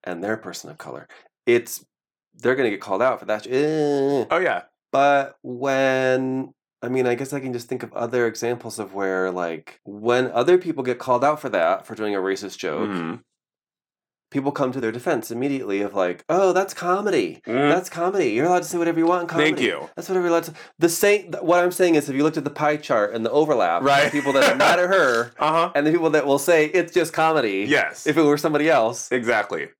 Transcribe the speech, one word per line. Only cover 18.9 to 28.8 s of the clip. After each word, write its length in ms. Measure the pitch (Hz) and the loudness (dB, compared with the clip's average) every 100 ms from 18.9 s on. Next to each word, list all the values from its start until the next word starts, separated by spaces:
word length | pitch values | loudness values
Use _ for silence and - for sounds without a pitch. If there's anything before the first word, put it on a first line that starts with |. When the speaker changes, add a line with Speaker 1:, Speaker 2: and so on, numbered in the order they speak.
| 165 | 2
Speaker 1:
you 80 | 165 | 2
want 160 | 180 | 2
in 60 | 170 | 0
comedy. 220 | 160 156 | 0 2
Speaker 2:
Thank 100 | 151 | 2
you. 280 | 113 80 73 - | 0 -2 -8 -12
Speaker 1:
That's 120 | 160 | -4
whatever 180 | 185 175 | 0 2
you're 80 | |
allowed 100 | 170 | 0
to," 100 | 160 156 - - | 0 -16 -20 0
the 100 | 170 | 0
same, 440 | 170 202 208 175 | 4 4 2 0
th-, 100 | 160 | -6
what 160 | 165 175 | 2 4
I'm 100 | 180 | 2
saying 240 | 175 180 160 | 2 4 4
is, 120 | 143 | 2
if 60 | 135 | 0
you 60 | |
looked 140 | 151 156 | 0 0
at 60 | |
the 60 | 139 | -6
pie 260 | - 151 151 | -2 0 -2
chart 340 | - 120 104 | 0 0 2
and 120 | 113 113 | -2 0
the 40 | |
overlap 500 | 139 156 123 90 85 | 2 2 2 2 2
Speaker 2:
Right. 240 | 135 139 147 | 4 4 4
Speaker 1:
of 60 | |
people 200 | 147 139 | 0 0
that 160 | 135 - | 2 2
are 60 | 123 | 4
mad 220 | 147 175 | 2 2
at 100 | 180 | 2
her 440 | 196 139 117 120 | 2 4 2 -2
Speaker 2:
<laughs> 40 | - | -2
Uh-huh. 340 | 151 160 175 | 0 2 0
Speaker 1:
and 120 | 147 151 | 0 2
the 40 | |
people 200 | 170 160 | 2 2
that 160 | 151 139 | 2 2
will 120 | 139 | 0
say, 280 | 160 165 151 | 4 4 4
"It's 280 | 180 170 | 2 0
just 180 | 185 160 | 0 0
comedy," 540 | 165 160 156 113 98 104 | 0 2 2 0 -2 0
Speaker 2:
Yes. 380 | 143 82 - 151 | 0 0 -4 -2
Speaker 1:
if 100 | 147 | 2
it 60 | |
were 160 | 147 147 | 4 4
somebody 320 | 165 147 156 | 0 0 2
else, 400 | 147 | 4